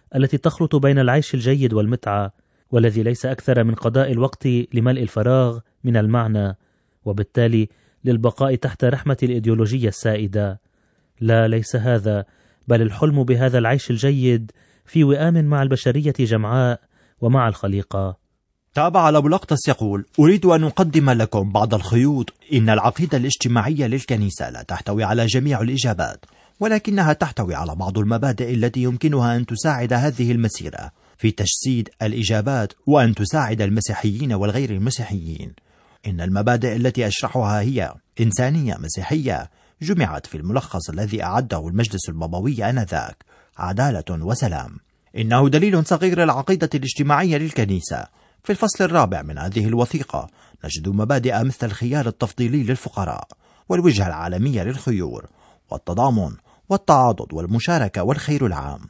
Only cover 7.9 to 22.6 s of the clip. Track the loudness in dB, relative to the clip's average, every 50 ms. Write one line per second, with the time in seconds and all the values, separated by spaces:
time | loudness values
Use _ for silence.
7.9 | _ _ -2 0 0 2 2 0 0 0 0 0 0 -2 -2 -6 -2 0 0 0
8.9 | 0 0 -2 -2 -2 0 0 -2 0 0 0 2 2 2 2 0 0 0 -2 -2
9.9 | -2 -2 -2 -2 -2 -2 -2 -2 -2 -2 -2 -2 -4 -8 _ _ _ _ _ _
10.9 | _ _ _ _ _ -4 0 2 4 4 4 4 2 0 -2 -2 -4 -2 0 0
11.9 | 0 0 0 0 -2 -2 -4 -8 _ _ _ _ _ _ _ 0 2 2 2 0
12.9 | 0 0 0 2 2 2 2 2 2 2 2 2 2 2 2 2 0 0 0 -2
13.9 | -2 0 0 0 2 2 2 2 2 2 0 -6 -14 _ _ _ _ _ _ -2
14.9 | 2 4 4 6 4 4 2 2 4 4 4 2 2 2 2 2 0 0 0 0
15.9 | 0 0 0 0 0 0 2 2 2 0 0 0 2 2 2 2 0 -2 _ _
16.9 | _ _ _ _ _ _ 0 2 4 4 2 2 0 -2 -4 -2 -2 -2 -4 -4
17.9 | -4 -4 -4 -4 -6 -10 _ _ _ _ _ _ _ _ _ _ -2 0 0 2
18.9 | 4 4 6 6 6 4 4 4 2 0 0 0 -2 0 0 0 -2 0 -2 -2
19.9 | -2 -4 -6 -2 _ 6 6 6 6 6 6 4 4 4 4 2 0 0 0 2
20.9 | 2 4 4 4 4 2 0 0 0 0 2 2 2 2 4 2 2 0 0 2
21.9 | 2 4 4 4 2 0 -4 -6 -10 _ _ 0 2 2